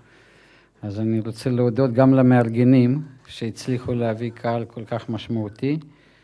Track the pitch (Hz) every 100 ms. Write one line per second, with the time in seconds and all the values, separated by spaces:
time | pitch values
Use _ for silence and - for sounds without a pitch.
0 | _ _ _ _ _ _ _ _ 107 101
1 | 110 113 110 110 135 123 123 117 135 117
2 | 131 135 127 123 117 113 123 131 123 143
3 | 151 - _ - 117 - - 123 131 123
4 | 117 110 120 117 120 117 113 - 110 117
5 | - 110 - 117 107 110 135 156 - _
6 | _ _